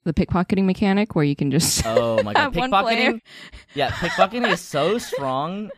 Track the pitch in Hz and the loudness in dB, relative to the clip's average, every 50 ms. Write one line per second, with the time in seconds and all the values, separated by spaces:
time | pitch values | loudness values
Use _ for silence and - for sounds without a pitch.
0 | - 180 156 - 165 - - 170 175 - 208 190 196 190 185 - 214 196 190 202 | -6 -4 -2 0 0 0 0 -2 0 0 0 2 2 2 2 2 2 2 2 2
1 | 214 - - 165 147 143 143 - 143 139 131 147 139 120 - - - 110 113 120 | 0 0 0 0 2 2 2 0 0 0 2 2 2 2 0 -2 -2 0 0 2
2 | 117 117 113 110 104 104 - - 294 269 240 254 247 254 202 190 208 226 233 233 | 2 2 2 0 0 2 2 0 0 0 0 -2 0 2 2 2 2 2 2 2
3 | 254 226 226 226 - - - - - - - - - _ - 143 135 123 - - | 2 0 0 -2 -6 -16 -20 -20 -20 -20 -20 -20 -20 _ -4 -2 -2 -2 -2 -4
4 | 175 175 185 190 190 190 214 247 233 220 180 165 - - - 139 147 180 214 240 | -4 -4 0 2 2 2 2 0 -2 -2 -2 -2 -4 -4 -2 0 0 0 0 -2
5 | 240 - 466 170 139 131 131 135 147 165 185 202 214 196 554 | -4 -6 -6 -4 -4 -2 -2 -2 -2 -4 -6 -8 -10 -12 -10